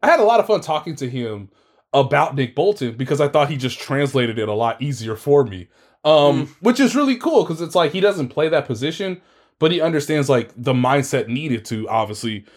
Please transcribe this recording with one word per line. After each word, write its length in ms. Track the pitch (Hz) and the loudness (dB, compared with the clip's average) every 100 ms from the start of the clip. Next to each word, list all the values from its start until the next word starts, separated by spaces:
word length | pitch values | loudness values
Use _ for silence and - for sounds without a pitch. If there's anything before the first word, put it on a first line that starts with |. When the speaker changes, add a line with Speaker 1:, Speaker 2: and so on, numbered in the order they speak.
Speaker 1:
I 40 | - | 2
had 80 | 339 | 4
a 40 | |
lot 160 | 214 233 | 6 4
of 60 | 202 | 4
fun 160 | 202 | 0
talking 340 | 143 151 165 147 | 0 -4 -4 -8
to 120 | 131 | -8
him 400 | 127 120 104 98 _ _ _ _ | -6 -8 -8 -14 _ _ _ _
about 440 | 139 131 143 160 139 | 0 2 2 0 0
Nick 180 | 123 | -4
Bolton 440 | - 185 202 123 113 | 0 0 0 -4 -6
because 220 | 131 147 | -4 0
I 80 | 143 | 2
thought 220 | 151 143 | 2 0
he 80 | 147 | -2
just 220 | 127 - | -6 -8
translated 580 | - 135 139 135 117 113 | -6 -2 0 0 0 -2
it 100 | 107 | -4
a 40 | |
lot 260 | 107 117 113 | 0 -2 -2
easier 320 | 143 123 110 107 | -6 -6 -8 -8
for 280 | - 143 | 2 2
me, 240 | 120 92 87 _ _ _ | 2 -4 -16 _ _ _
um, 420 | 151 156 147 135 139 | 4 6 6 2 -4
Speaker 2:
Hmm. 60 | - | -2
Speaker 1:
which 180 | 208 254 | 0 2
is 160 | 262 254 | 2 2
really 200 | 277 247 | 0 0
cool 280 | 330 294 | 2 2
'cause 160 | 170 160 | 2 -4
it's 140 | 170 | -2
like 180 | 185 165 | 0 0
he 100 | 185 | 2
doesn't 260 | 202 196 127 | 0 0 -4
play 220 | - 156 | -2 0
that 180 | 160 - | 0 -2
position, 520 | 113 139 160 196 180 _ _ _ _ | -4 -4 -4 -6 -8 _ _ _ _
but 140 | 160 | 0
he 100 | 175 | 2
understands, 480 | 160 156 143 151 139 | 0 0 0 -2 2
like, 220 | 127 - - | 0 0 -6
the 180 | 123 | -2
mindset 540 | 127 123 143 131 135 107 | 2 2 2 0 -4 -2
needed 380 | 123 156 117 - | -4 -4 -4 -4
to 220 | 110 107 | -8 -2
obviously 560 | 110 104 104 117 107 - | -2 -2 -6 -8 -8 -12